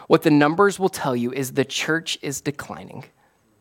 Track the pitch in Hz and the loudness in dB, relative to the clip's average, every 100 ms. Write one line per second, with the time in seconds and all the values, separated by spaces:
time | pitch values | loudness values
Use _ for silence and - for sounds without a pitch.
0 | - 156 165 147 190 175 202 180 185 - | 2 2 6 6 4 4 2 2 -2 -2
1 | 139 123 120 135 127 135 131 - - 160 | -2 -2 -2 -4 -4 -2 -2 -4 -2 -2
2 | 165 - 151 135 147 - - - - - | -4 -8 -8 -6 -8 -8 -12 -14 -16 -18
3 | - _ _ _ _ _ | -18 _ _ _ _ _